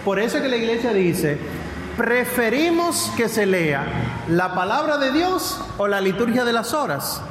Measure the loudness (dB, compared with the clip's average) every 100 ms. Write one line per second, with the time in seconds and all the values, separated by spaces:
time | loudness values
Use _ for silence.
0 | 0 0 0 0 -2 -2 0 0 0 2
1 | 2 2 0 -2 -6 -8 -8 -10 -8 -2
2 | 0 2 0 0 2 2 2 2 2 0
3 | -2 0 0 2 2 2 2 0 -2 -4
4 | -4 -4 0 0 2 0 0 0 2 2
5 | 2 2 2 0 -2 -6 -8 -2 0 2
6 | 2 2 2 2 2 0 0 -2 0 -2
7 | -4 -8 -10